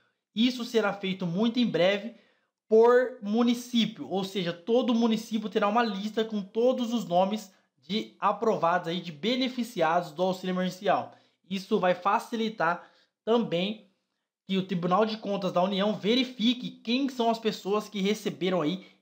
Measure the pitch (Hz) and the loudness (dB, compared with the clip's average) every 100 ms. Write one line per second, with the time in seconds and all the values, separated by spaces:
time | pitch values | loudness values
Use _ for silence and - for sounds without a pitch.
0 | _ _ _ 202 247 247 220 220 208 196 | _ _ _ 0 2 0 -2 0 0 0
1 | 190 190 180 170 233 240 226 156 180 202 | -4 -4 -2 0 0 2 2 2 2 2
2 | 220 - _ _ _ _ - 220 233 247 | -4 -14 _ _ _ _ 2 6 8 6
3 | 247 - 202 226 240 240 - 233 208 - | 4 -4 -2 2 2 0 0 0 0 -2
4 | - 185 190 208 175 165 - 233 233 226 | -6 -4 -4 -4 -4 -4 0 0 2 2
5 | 233 220 - 220 208 220 202 226 233 190 | 2 0 -2 -6 -4 -2 0 2 0 -2
6 | 214 226 220 214 190 220 247 254 233 233 | -6 -4 -2 -4 -6 0 2 2 -2 -4
7 | 170 175 196 214 - _ _ _ - 214 | 0 2 2 -2 -8 _ _ _ -6 -6
8 | 226 - 190 208 226 175 165 175 165 180 | -6 -2 -2 0 0 2 2 0 0 -6
9 | 170 147 190 254 262 254 220 180 160 175 | -6 -6 -2 -2 -2 -4 -6 0 2 2
10 | 165 165 185 185 185 180 185 175 202 156 | 0 -2 -2 -2 -2 -2 -2 -2 0 0
11 | - - _ _ - 190 - 214 180 175 | 0 -12 _ _ -10 -8 -2 2 2 2
12 | 196 220 - 226 220 - 165 175 - _ | 2 0 -2 -4 -4 -2 -2 -2 -6 _
13 | _ _ - 233 180 165 190 220 - _ | _ _ 0 0 2 -2 -2 -6 -14 _
14 | _ _ _ _ - 190 185 180 175 185 | _ _ _ _ -4 -2 0 -2 0 2
15 | 214 214 202 196 190 180 185 196 208 202 | 2 -2 -6 -4 -2 0 0 0 0 0
16 | 190 247 254 - 220 247 180 - - 247 | 0 0 0 0 0 0 -4 -10 -4 -2
17 | 277 - 226 226 220 - 185 208 208 202 | 0 0 0 0 -2 -4 -2 -2 -2 -2
18 | 190 214 196 139 180 180 151 185 - _ | -2 0 -4 -2 0 0 0 -4 -8 _